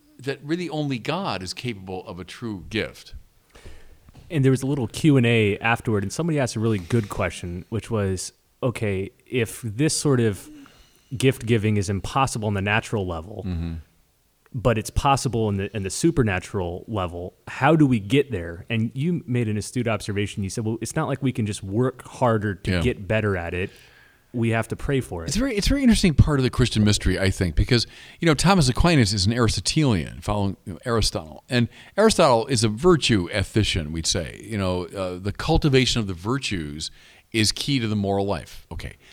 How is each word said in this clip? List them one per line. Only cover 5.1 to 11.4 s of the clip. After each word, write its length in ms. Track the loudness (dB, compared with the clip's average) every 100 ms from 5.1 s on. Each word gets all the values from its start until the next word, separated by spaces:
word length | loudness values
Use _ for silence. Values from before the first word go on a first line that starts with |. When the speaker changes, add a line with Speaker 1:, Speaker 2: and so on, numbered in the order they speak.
| 6
Speaker 2:
and 80 |
A 320 | 6 4 2 2
afterward, 440 | 0 0 0 -2
and 100 | -2
somebody 260 | -4 -2 0
asked 160 | -2 0
a 40 |
really 180 | 0 0
good 300 | 0 -2 -2
question, 560 | -4 -4 -4 -10 -10 -8
which 220 | -8 -4
was, 400 | -2 0 -2 -6 _ _ -4
okay, 500 | -4 -2 -2 -2 -6 _
if 360 | -6 -4 -2 -4
this 340 | -10 -2 0 0
sort 220 | 2 4
of 280 | 2 0 -10 -20 -20 _ _ _ -12 2
gift 300 | 2 2